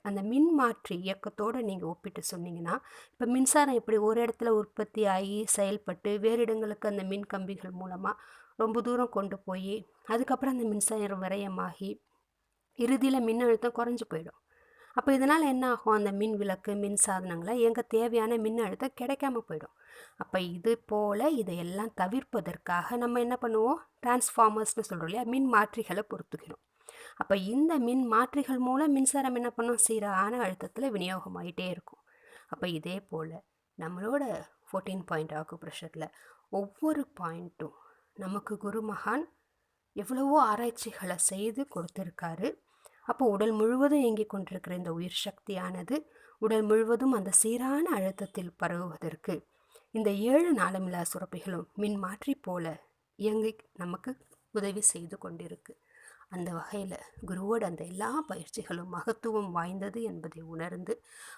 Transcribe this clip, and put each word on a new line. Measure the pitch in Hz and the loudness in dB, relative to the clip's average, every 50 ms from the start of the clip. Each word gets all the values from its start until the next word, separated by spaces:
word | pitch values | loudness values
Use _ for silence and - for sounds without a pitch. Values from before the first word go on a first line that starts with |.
அந்த | - 202 202 202 | -4 -4 -4 -2
மின்மாற்றி | 196 214 240 277 311 339 330 285 254 233 226 - - - 190 | -2 2 6 6 6 8 6 6 4 4 2 -2 -6 -6 -4
இயக்கத்தோட | 175 185 190 190 190 - 208 - - 208 220 233 254 | -4 -2 -4 -4 -4 -6 -10 -6 -2 -2 -2 0 -2
நீங்க | 233 202 190 180 170 | -2 -2 -4 -4 -6
ஒப்பிட்டு | 165 175 _ - 196 - 175 165 | -6 -8 _ -10 -12 -10 -8 -8
சொன்னீங்கன்னா, | - 190 175 170 175 170 170 170 170 185 262 - - - - - | -6 -6 -6 -8 -8 -8 -6 -4 -4 -4 -4 -6 -12 -20 -20 -20
இப்ப | _ _ - 240 | _ _ -4 0
மின்சாரம் | 233 247 262 262 262 - 302 285 277 254 | 2 4 4 6 6 6 6 6 6 4
எப்படி | 233 - - 220 214 | 0 2 2 2 4
ஒரு | 214 214 220 233 | 4 4 4 4
இடத்துல | 233 233 - - 233 233 | 2 0 0 0 2 4
உற்பத்தி | 220 214 208 208 - - 214 - - 214 214 | 4 4 2 0 -4 -6 -6 -4 0 0 2
ஆகி | 196 190 190 196 196 202 208 220 | 2 2 2 0 -2 -2 -2 0
செயல்பட்டு | - - - 196 190 208 208 - - 175 - - 208 208 208 | 0 2 2 2 2 0 -4 -4 -6 -8 -4 -2 -2 0 2
வேறு | 202 226 233 233 | 2 2 4 4
இடங்களுக்கு | 233 220 220 220 220 208 208 - - | 2 2 0 -2 -2 -4 -4 -2 -2
அந்த | 214 202 202 190 | -2 -2 -2 -2
மின் | 190 196 202 202 | -2 -4 -4 -4
கம்பிகள் | - - 196 190 190 196 185 - 185 185 | -6 -6 -6 -6 -6 -8 -8 -10 -12 -10
மூலமா | 180 185 185 180 180 190 190 254 - - - - - - _ _ | -10 -10 -10 -8 -4 -4 -4 -4 -4 -8 -20 -20 -20 -20 _ _
ரொம்ப | - 220 226 226 240 | 0 0 2 2 0
தூரம் | 208 240 247 247 247 240 - | 0 0 2 0 0 0 0
கொண்டு | 202 196 196 196 196 | -2 -2 -4 -6 -8
போய் | - 190 185 190 190 196 202 220 185 _ _ _ - | -6 -6 -6 -6 -4 -6 -6 -6 -8 _ _ _ -6
அதுக்கப்புறம் | - 220 233 262 - 262 254 277 277 254 | -2 0 0 2 0 0 0 0 0 0
அந்த | 247 233 | 0 0
மின்சாரம் | 220 214 208 - - 220 214 208 196 196 185 185 | 0 0 0 0 0 0 0 -2 -2 -2 -4 -4
விரயமாகி | 185 190 202 202 190 185 185 185 180 - - 196 196 208 - _ _ _ _ _ _ _ _ _ _ _ _ _ _ _ - | -4 -2 -4 -4 -4 -4 -4 -4 -6 -6 -8 -8 -8 -8 -10 _ _ _ _ _ _ _ _ _ _ _ _ _ _ _ 0
இறுதியில | 226 240 269 240 262 269 269 262 | 2 4 4 4 4 4 4 4
மின்னழுத்தம் | 233 226 226 240 247 233 226 220 240 240 233 | 2 2 2 4 4 4 4 4 2 -2 -2
குறைஞ்சு | 240 240 240 240 233 226 | 0 -2 -2 -2 -4 -4
போயிடும். | - 175 160 165 170 - _ _ _ _ _ _ _ _ _ - - - | -6 -6 -6 -6 -8 -16 _ _ _ _ _ _ _ _ _ -12 -4 -2
அப்ப | 262 - 277 | 2 4 4
இதனால | 269 262 269 277 302 330 302 | 6 6 6 6 6 6 6
என்ன | 277 262 254 262 | 4 4 2 2
ஆகும்? | 254 240 226 - 220 214 | 0 0 2 4 4 4
அந்த | 208 208 202 | 4 4 2
மின் | 196 202 214 220 214 | 0 0 0 0 0
விளக்கு, | 202 202 196 185 190 - 208 202 | 0 0 -2 -2 -2 -2 -4 -2
மின் | 202 202 202 208 | -2 -2 0 2
சாதனங்களை | 208 - 208 190 185 185 180 170 165 175 196 240 | 2 2 2 2 -2 -2 -4 -6 -4 -4 -2 2
இயங்க | 247 233 226 226 240 233 | 4 4 4 4 2 -2
தேவையான | - - 220 233 233 226 233 220 226 240 | 0 2 2 2 4 2 2 2 2 0
மின்னழுத்தம் | 226 214 220 226 233 226 190 190 - 269 269 - | 0 0 0 0 0 0 -2 -2 -4 -6 -6 -6
கிடைக்காம | - 247 240 277 - 285 269 247 233 | -6 -4 -4 -2 -2 -2 -2 -2 -4
போயிடும். | - - 165 156 - - _ _ - - - - - - _ | -4 -6 -8 -8 -10 -12 _ _ -20 -20 -20 -20 -20 -18 _
அப்ப | - - - - 185 180 | -12 -8 -4 -2 -2 -2
இது | 175 170 175 170 226 233 226 _ | -2 -4 -2 2 2 0 0 _
போல | - 208 208 208 208 202 208 254 311 | -2 0 0 2 2 2 2 2 2
இதையெல்லாம் | 320 247 208 180 170 175 170 170 180 196 214 226 - | 2 2 -2 -2 -2 -4 -4 -4 -4 -4 -6 -4 -2
தவிர்ப்பதற்காக | - 185 185 220 262 - - - 220 165 170 170 - - - 175 175 175 - 240 | -2 -2 0 0 -2 -4 -2 -4 -4 -4 -4 -8 -8 -4 -2 0 0 0 -2 -2
நம்ம | 240 240 240 240 247 | -2 0 0 2 0
என்ன | 240 240 247 | 0 0 -2
பண்ணுவோம்? | 247 254 233 220 220 220 247 302 330 - _ _ - | -2 -2 0 2 4 4 4 2 0 -4 _ _ -4
டிரான்ஸ்ஃபார்மர்ஸ்னு | - 240 247 254 - - - - 226 214 214 220 214 - - 226 208 | 0 2 2 2 2 0 4 6 6 6 6 2 -2 -2 -2 -4 -4
சொல்றோம் | - 185 170 175 160 | -4 -4 -4 -4 -4
இல்லையா? | 190 240 247 | -2 -2 -2
மின் | 226 247 269 269 254 | 0 2 2 4 6
மாற்றிகளை | 233 208 214 - - 233 214 - 175 196 214 | 6 6 6 4 0 -6 -4 -2 -2 -4 -2
பொருத்துகிறோம். | - - 180 - - - - - 165 - - _ _ _ _ - - - - - - - | -4 -8 -10 -10 -10 -12 -12 -12 -12 -18 -18 _ _ _ _ -20 -20 -20 -20 -20 -14 -6
அப்ப | - - - 196 202 185 | -4 0 2 2 2 2
இந்த | 196 233 277 302 330 330 285 | 0 2 4 4 4 4 4
மின் | 240 233 247 262 254 | 2 2 2 2 2
மாற்றிகள் | 233 220 226 254 - - 285 269 - 262 247 | 4 4 4 4 4 2 -2 0 0 0 0
மூலம் | 254 254 254 269 311 302 277 | 2 2 4 4 4 4 6
மின்சாரம் | 269 262 - - 277 269 262 247 | 6 4 4 2 2 0 0 0
என்ன | 240 240 240 | 0 -2 -2
பண்ணும்? | 240 - 233 240 240 226 | -2 -2 0 0 2 4
சீரான | - - 226 220 202 202 196 185 196 208 240 | 4 4 2 0 0 0 0 0 0 0 0
அழுத்தத்துல | 247 233 190 185 - - 190 - - 262 269 | -2 -2 -2 -4 -6 -10 -10 -6 -4 -4 -2
விநியோகமாயிட்டே | 214 196 175 180 190 180 - 185 185 175 175 175 170 - 185 180 | -2 -2 -2 -2 -4 -6 -8 -8 -10 -8 -8 -8 -8 -6 -6 -6
இருக்கும். | 175 170 - - - _ _ _ _ _ _ - - - - | -6 -8 -12 -20 -20 _ _ _ _ _ _ -20 -20 -20 -14
அப்ப | - - - 185 185 | -12 -10 -6 -6 -4
இதே | 170 160 156 170 185 196 | -4 -4 -6 -6 -8 -8
போல | 202 - - 165 160 160 160 180 - _ _ _ _ _ _ | -10 -8 -8 -8 -8 -8 -12 -16 -18 _ _ _ _ _ _
நம்மளோட | - 165 160 180 180 202 220 269 285 277 240 180 156 - - _ _ _ | -10 -10 -8 -8 -6 -4 -2 -2 -2 -2 -2 -6 -8 -10 -14 _ _ _
ஃபோர்டீன் | - - 190 - - 185 190 170 | -8 -6 -6 -4 -4 -8 -8 -6
பாயிண்ட் | - 170 156 156 160 156 | -4 -4 -4 -4 -4 -6
அக்குப்ரெஷர்ல | 151 156 - 175 165 - 165 - - 170 160 - 160 160 160 _ - - - - _ _ - | -8 -8 -10 -12 -14 -14 -14 -14 -14 -14 -12 -10 -10 -10 -10 _ -18 -20 -20 -20 _ _ -6
ஒவ்வொரு | - 196 202 196 _ - 311 311 302 294 269 _ - | -4 -4 -4 -4 _ -2 0 0 0 0 -2 _ -8
பாயிண்ட்டும் | - 180 165 165 170 175 175 _ - 160 151 - - - - _ _ _ _ _ | -8 -8 -8 -8 -8 -12 -14 _ -12 -12 -12 -12 -16 -20 -20 _ _ _ _ _
நமக்கு | - 190 185 202 208 - - 214 | -10 -6 -6 -6 -6 -4 -6 -8
குரு | 202 - 202 196 220 214 | -6 -6 -4 -4 -4 -4
மகான் | 214 202 - - 208 226 285 339 - _ _ _ _ _ _ _ _ _ _ _ _ - | -4 -6 -4 -4 -2 -2 -2 -4 -6 _ _ _ _ _ _ _ _ _ _ _ _ -10
எவ்வளவோ | 202 196 - 254 254 277 277 294 311 254 | -8 -6 -4 -2 0 2 4 6 6 6
ஆராய்ச்சிகளை | 220 208 214 240 233 226 - - 220 - - 190 180 175 175 | 6 2 0 -2 -4 -4 -6 -10 -10 -10 -8 -6 -6 -2 0
செய்து | - - 190 190 208 226 208 254 277 | 0 0 0 0 -2 -2 -2 -2 -6
கொடுத்திருக்காரு. | - - 180 170 - - 190 185 175 - - 175 170 165 170 202 294 - _ _ _ _ _ _ - _ _ - | -4 -6 -8 -8 -8 -8 -8 -8 -8 -8 -8 -8 -8 -6 -4 -4 -4 -4 _ _ _ _ _ _ -20 _ _ -6
அப்போ | - - - 262 | -6 0 2 2
உடல் | 226 202 196 214 226 220 | 4 4 4 2 2 4
முழுவதும் | 214 214 226 247 254 277 285 302 294 | 4 4 4 4 6 6 6 6 6
இயங்கிக் | 254 233 220 214 208 - | 6 4 4 2 -2 -2
கொண்டிருக்கிற | - 196 180 - 185 180 - 175 180 | -4 -8 -8 -6 -8 -10 -8 -6 -8
இந்த | 180 180 170 165 | -6 -6 -6 -4
உயிர் | 165 175 180 - | -4 -6 -4 -4
சக்தியானது | - - 202 - - - - 196 180 180 180 185 180 180 185 269 311 302 _ _ - - - - - | -4 -6 -6 -8 -12 -10 -8 -6 -6 -6 -6 -8 -8 -4 -4 -4 -4 -4 _ _ -20 -20 -18 -8 -2
உடல் | 214 214 220 220 214 | 0 2 4 4 4
முழுவதும் | 208 214 220 226 220 233 220 254 269 254 | 6 6 6 6 4 2 4 4 4 2
அந்த | 214 185 196 | 2 2 4
சீரான | 185 - - 220 233 247 254 262 277 294 330 349 | 4 4 4 4 0 0 0 0 0 0 2 0
அழுத்தத்தில் | 302 202 185 190 190 - 202 - - 202 180 175 - | 0 0 0 -2 -4 -4 -8 -8 -6 -8 -8 -8 -6
பரவுவதற்கு | - 175 170 175 175 180 175 156 - 170 160 156 - - - 170 147 - _ _ _ _ _ _ - _ _ - | -4 -4 -2 -2 -4 -6 -8 -8 -8 -8 -8 -8 -8 -6 -6 -6 -6 -8 _ _ _ _ _ _ -20 _ _ -4
இந்த | 220 220 208 202 196 214 | 0 2 2 2 2 2
ஏழு | 247 269 311 339 349 294 | 6 6 6 6 6 4
நாளமில்லா | 214 180 180 190 185 185 180 180 175 170 | 4 2 0 0 -2 -4 -2 -2 -2 -4
சுரப்பிகளும் | - - - 185 - - 170 - 180 175 170 175 - - | -4 -6 -8 -8 -10 -10 -10 -8 -6 -6 -6 -8 -8 -6
மின் | 202 208 208 208 | -4 -2 -2 -2
மாற்றி | 196 190 185 202 - - 277 269 | -2 -4 -6 -8 -6 -4 -4 -4
போல | - - 190 180 180 165 165 151 - - _ _ _ _ _ _ - | -4 -4 -6 -4 -4 -4 -6 -6 -10 -14 _ _ _ _ _ _ -2
இயங்கி | 196 214 214 220 214 220 220 - - _ _ | -2 0 0 2 0 -2 -4 -6 -18 _ _
நமக்கு | - 175 180 175 185 - 254 262 _ _ _ - _ _ _ - | -10 -8 -8 -8 -8 -8 -10 -12 _ _ _ -20 _ _ _ -4
உதவி | 214 202 202 185 214 202 | -4 -2 -2 -2 2 0
செய்து | - - 180 170 165 196 | 0 0 0 -8 -12 -14
கொண்டிருக்கு. | - - 180 170 165 175 170 175 - _ - - _ _ _ _ - - - - - - - | -14 -12 -14 -12 -12 -12 -14 -14 -16 _ -20 -20 _ _ _ _ -20 -20 -20 -20 -20 -18 -12
அந்த | 185 180 175 175 | -8 -8 -6 -6
வகையில | 170 165 - - - 202 196 190 170 - - - - - - | -6 -8 -8 -8 -8 -8 -8 -8 -10 -12 -14 -18 -18 -14 -10
குருவோட | 175 180 185 190 202 226 226 208 | -8 -6 -4 -2 -2 0 0 0
அந்த | 180 170 156 170 | -4 -6 -6 -10
எல்லா | 175 185 185 214 226 254 320 311 | -10 -8 -6 -4 -2 -2 -4 -4
பயிற்சிகளும் | - 190 175 160 - - 226 - - 180 175 175 185 180 | -4 -8 -10 -10 -12 -10 -10 -8 -6 -8 -8 -8 -8 -8
மகத்துவம் | 170 - 226 226 - - 226 220 214 202 185 | -6 -4 -4 -4 -2 -2 -2 -2 -2 -2 -2
வாய்ந்தது | 175 170 165 180 190 190 196 202 185 233 226 | -2 -4 -4 -4 -6 -6 -8 -6 -6 -6 -6
என்பதை | 208 175 170 160 165 - 160 165 | -6 -6 -8 -12 -12 -14 -14 -14
உணர்ந்து | 160 165 165 165 180 185 180 180 - 466 - _ - - - - - - | -12 -8 -8 -8 -8 -8 -8 -6 -6 -8 -8 _ -20 -20 -20 -20 -20 -14